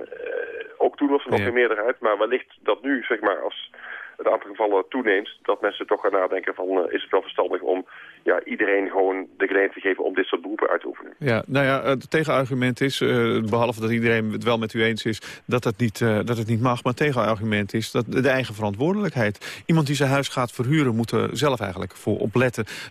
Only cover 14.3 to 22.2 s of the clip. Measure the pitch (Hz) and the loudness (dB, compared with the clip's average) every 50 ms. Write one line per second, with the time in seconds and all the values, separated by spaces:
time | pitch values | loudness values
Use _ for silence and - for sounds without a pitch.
14.3 | 107 107 107 117 120 113 113 110 - 117 113 113 113 107 - 117 107 - - - | -4 -2 0 0 0 0 0 -2 0 0 2 2 0 0 -2 -4 -4 -6 -8 -14
15.3 | - - - - 127 127 - 127 110 - 123 117 - - 120 113 107 104 98 117 | -16 -14 -6 -2 -2 0 0 0 0 0 0 -2 0 0 2 2 2 2 2 0
16.3 | 123 113 113 107 120 107 123 131 120 117 - 127 123 - 156 151 135 127 107 107 | -2 -2 0 0 0 2 2 2 0 0 -2 -2 0 2 2 2 2 2 2 2
17.3 | 110 95 110 110 107 104 104 98 - 110 110 - - 127 117 110 - 139 123 139 | 0 0 0 0 0 0 0 0 -2 -4 -2 -2 -2 -2 -2 0 0 2 2 4
18.3 | 131 131 123 113 107 104 110 104 98 104 139 170 196 214 208 165 - 127 110 104 | 2 2 0 -4 -4 -4 -2 -2 0 0 0 0 0 0 -2 -2 0 0 0 0
19.3 | 101 - - - - - - - 165 160 151 131 147 135 147 131 139 139 135 - | 0 -4 -10 -14 -14 -6 -2 2 2 2 2 2 0 2 2 2 2 2 0 -2
20.3 | - 135 123 117 - - 120 123 156 160 143 127 110 113 117 - - 110 107 - | -2 -2 -4 -2 -2 -4 0 2 2 4 4 2 2 0 0 0 0 0 0 0
21.3 | - 110 147 147 127 - 107 98 92 95 92 92 - - - 110 104 - | -2 0 0 0 0 0 -2 -4 -6 -6 -8 -8 -10 -6 -2 -2 0 0